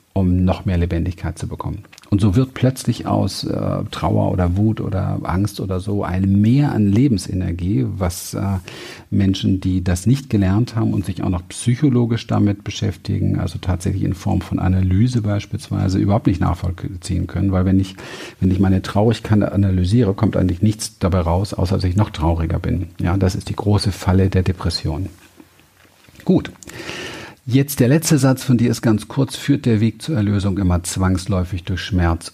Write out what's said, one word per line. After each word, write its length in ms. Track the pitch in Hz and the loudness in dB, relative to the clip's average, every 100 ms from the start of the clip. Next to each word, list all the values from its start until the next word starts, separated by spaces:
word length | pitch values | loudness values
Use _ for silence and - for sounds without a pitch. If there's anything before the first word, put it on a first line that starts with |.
| _ | _
um 320 | 98 92 92 | 0 2 4
noch 200 | 90 90 | 2 0
mehr 140 | 101 87 | 0 0
Lebendigkeit 580 | 87 87 87 87 82 - | 0 0 -2 -4 -8 -8
zu 120 | - | -8
bekommen. 360 | - - - - - - | -8 -8 -10 -12 -20 -2
Und 100 | 101 | 2
so 160 | 104 95 | 4 2
wird 160 | 131 | 0
plötzlich 540 | - 127 123 - 113 95 | 0 0 0 -2 -4 -2
aus, 380 | 104 101 - | 0 0 -4
äh, 400 | - - - 50 98 | -6 -4 -2 -4 -6
Trauer 420 | - - 107 101 | -4 0 0 2
oder 260 | 92 87 92 | 2 0 2
Wut 240 | 110 107 | 2 0
oder 380 | 98 98 95 98 | -2 -2 -2 -2
Angst 380 | - 90 104 - | -2 -2 -2 -4
oder 200 | 95 92 | -4 -4
so 240 | 104 101 | -4 -4
ein 380 | 90 92 98 98 | -2 0 2 4
Mehr 300 | 110 135 147 | 4 4 2
an 200 | 107 104 | 2 2
Lebensenergie, 960 | 101 139 98 - 92 92 87 90 120 117 95 | 4 4 2 -2 -4 -2 -2 -2 0 -2 -2
was, 380 | 90 - - | -4 -4 -8
äh, 240 | 101 98 95 - - - - - | -4 -2 -4 -6 -14 -16 -18 -4
Menschen, 500 | 101 95 95 104 95 | 0 2 2 0 0
die 220 | 92 92 | 0 0
das 240 | 92 90 113 | 0 0 2
nicht 220 | 139 - | 0 0
gelernt 480 | 107 92 101 120 117 | 0 2 2 0 -2
haben 160 | 107 | -2
und 140 | 110 101 | -2 -4
sich 160 | 90 | -4
auch 80 | 95 | -2
noch 180 | 90 - | -4 -6
psychologisch 800 | - 120 123 147 123 117 117 - | -6 -2 2 2 2 2 -2 -2
damit 380 | 110 104 98 | 2 2 0
beschäftigen, 760 | - - 104 - - 98 95 98 | -6 -4 -4 -4 -4 -2 0 0
also 200 | 92 - | -2 -4
tatsächlich 440 | - 87 98 95 | -4 -2 -2 -2
in 100 | 98 | -2
Form 300 | 87 - 92 | -2 -2 -2
von 160 | - - | -2 -2
Analyse 640 | 92 92 92 92 123 123 | 0 2 2 4 2 2
beispielsweise, 760 | 104 101 - 101 - 101 98 98 | 0 -2 -4 -8 -4 -2 0 2
überhaupt 280 | 101 101 - | 2 2 2
nicht 140 | 87 | 0
nachvollziehen 880 | 85 85 90 87 90 92 - 90 90 | 0 -2 -4 -6 -8 -10 -6 -4 -2
können. 220 | 92 95 | -2 0
Weil 140 | 92 | 2
wenn 160 | 92 95 | 2 2
ich, 160 | 98 - - - - - | 2 -6 -16 -16 -16 -2
wenn 100 | 95 | 0
ich 80 | 92 | 2
meine 240 | 95 95 | 2 2
Traurigkeit 580 | - 101 113 113 - 104 | 0 2 2 2 2 2
analysiere, 720 | 101 98 98 92 90 117 104 | 2 2 2 2 2 4 2
kommt 240 | 98 - - | 2 0 2
eigentlich 240 | 92 85 | 0 2
nichts 380 | 107 - - - | 0 0 -6 -4
dabei 220 | 95 92 | 0 0
raus, 340 | 85 87 104 | 2 0 -2
außer 220 | - 92 95 | -2 -2 0
dass 80 | |
ich 120 | 92 92 | 0 0
noch 140 | 107 | 0
trauriger 480 | - 78 82 80 87 | 0 0 0 0 -2
bin. 300 | - 85 90 - | -2 -4 -4 -4
Ja, 160 | 92 98 | -2 0
das 180 | 95 | 0
ist 140 | - - | 0 -6
die 80 | 101 | -4
große 360 | 101 104 107 | 0 2 0
Falle 360 | - - 92 92 | -2 2 2 4
der 140 | 92 | 2
Depression. 640 | 90 87 87 - 82 76 95 - - - - _ _ _ _ _ _ - - | 0 -2 -2 -4 -4 -4 -6 -10 -20 -20 -20 _ _ _ _ _ _ -6 0
Gut. 240 | 185 - - - - - - - - - - | 2 0 -10 -18 -14 -12 -12 -12 -14 -16 -14
Jetzt 360 | - 127 143 - | 0 2 2 2
der 80 | 120 | 4
letzte 300 | 156 160 151 | 4 4 4
Satz 260 | 131 127 | 4 2
von 120 | - 120 | 2 2
dir 140 | 120 | 2
ist 120 | 113 | 2
ganz 260 | 117 107 - | 2 0 0
kurz. 260 | - 127 | -2 -2
Führt 320 | - - 139 123 | -2 -2 0 2
der 140 | 107 | 2
Weg 200 | 113 - | 2 -2
zur 140 | - | -4
Erlösung 440 | 147 104 101 101 92 | 0 0 0 0 0
immer 260 | 92 87 | 2 0
zwangsläufig 800 | - - 92 92 - 95 87 95 | 0 0 0 0 0 -2 -2 -6
durch 160 | - 90 | -6 -6
Schmerz 520 | - 92 85 82 - | -2 0 2 0 -6